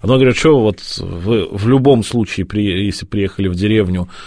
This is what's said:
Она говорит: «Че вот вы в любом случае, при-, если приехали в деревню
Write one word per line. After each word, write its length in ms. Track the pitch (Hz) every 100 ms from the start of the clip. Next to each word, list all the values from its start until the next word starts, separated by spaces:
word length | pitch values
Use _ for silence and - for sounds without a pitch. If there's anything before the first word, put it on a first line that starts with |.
Она 120 | -
говорит: 220 | 131 127 -
«Че 200 | 160 143
вот 220 | 107 - - -
вы 500 | 90 87 90 117 87
в 160 | 98 110
любом 380 | 135 135 127
случае, 420 | 104 120 101 - 87
при-, 400 | 107 104 90 101
если 200 | - -
приехали 420 | 101 98 - 95
в 80 | 90
деревню 520 | 104 110 92 92 90 -